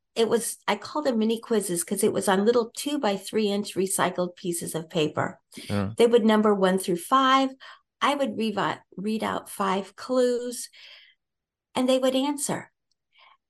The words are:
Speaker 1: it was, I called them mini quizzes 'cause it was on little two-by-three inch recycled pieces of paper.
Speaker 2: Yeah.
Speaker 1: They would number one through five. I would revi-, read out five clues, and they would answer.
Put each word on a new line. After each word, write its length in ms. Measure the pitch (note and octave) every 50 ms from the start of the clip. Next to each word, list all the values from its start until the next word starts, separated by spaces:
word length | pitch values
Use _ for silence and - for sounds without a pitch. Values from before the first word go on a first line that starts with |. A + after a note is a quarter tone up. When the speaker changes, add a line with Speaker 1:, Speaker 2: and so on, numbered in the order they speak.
| _ _ -
Speaker 1:
it 140 | - A3+ -
was, 300 | A3+ A3+ - - - - - -
I 80 | G#3
called 300 | G#3+ - - - D4+ D4
them 120 | C#4 A#3+ A3
mini 220 | G#3+ A3+ A3+ A3+
quizzes 420 | - - A#3 G#3 F#3+ - F3 E3+ -
'cause 220 | - G#3 G3+ -
it 80 | G#3 -
was 160 | G3+ G3 G#3
on 160 | F#3 G3 G3+
little 260 | A3+ A#3+ A#3+ A3 A3+ -
two-by-three 720 | - - D4 D4 C#4+ C4+ G#3 G3 G3 - - - G#3+ A3 G3+
inch 260 | G3+ G3+ G#3 - -
recycled 640 | - F#3+ F#3 - - D#3 F3+ F3+ - F3+ F3 -
pieces 380 | - - F3 E3+ - E3+ E3 -
of 160 | D#3+ E3 -
paper. 500 | - E3 D3+ D#3 - - - - - - _ _ - - - -
Speaker 2:
Yeah. 240 | G#2 G2+ G2 G2 A2+
Speaker 1:
They 100 | - A#3
would 180 | A#3 A#3+ A#3 G#3
number 300 | A3 G#3+ G#3+ G#3+ G#3+ G#3
one 240 | F#3+ F#3 F#3 F#3 F#3+
through 200 | - - F3 F3
five. 520 | - - C4 C4 C4+ C4 C4 C4+ C4+ C4 C4 - - - - - _ _ _ -
I 140 | - B3+ D4
would 220 | C#4+ C4+ A3+ G#3
revi-, 440 | G3+ A3 A3 G3+ G3+ E3 D#3 - - _ _ -
read 280 | F#3+ F#3+ G#3+ A3 A3 G#3
out 240 | G3 F#3 E3+ - -
five 460 | - - G3+ G3 F#3+ G3 F#3+ - -
clues, 720 | - - - B3+ B3+ B3 B3 B3 A#3+ A#3+ B3 A#3+ - - - _ - - - - - - _ _ _ _ _ _ _ _ _ _ _ _ _ -
and 140 | B3+ B3+ B3+
they 100 | C4 C4
would 160 | B3+ C4 B3+
answer. 560 | C4 C4+ C#4+ C#4+ C#4 - - D#3+ - - - _ _ _ _ _ _ _ _ _ _ _ _ _ _ _ _